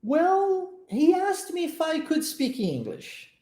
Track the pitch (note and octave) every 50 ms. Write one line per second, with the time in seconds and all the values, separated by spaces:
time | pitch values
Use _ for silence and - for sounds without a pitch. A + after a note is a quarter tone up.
0 | - G#3+ C#4 D#4 E4 F4+ F#4+ F#4+ G4 G4 F#4+ F#4 F4+ - - - - _ G3 A#3
1 | D4+ D#4+ F4 F4+ F#4 G4+ F#4+ F#4+ - - E4+ F4 E4+ D4+ - - D#4+ D#4+ D#4+ D#4
2 | D#4 - D#4 D#4 D#4 - - - C#4 B3+ C4 C4 G#3+ F3+ D3 B2+ A2+ G#2+ - -
3 | - - - - - - _ _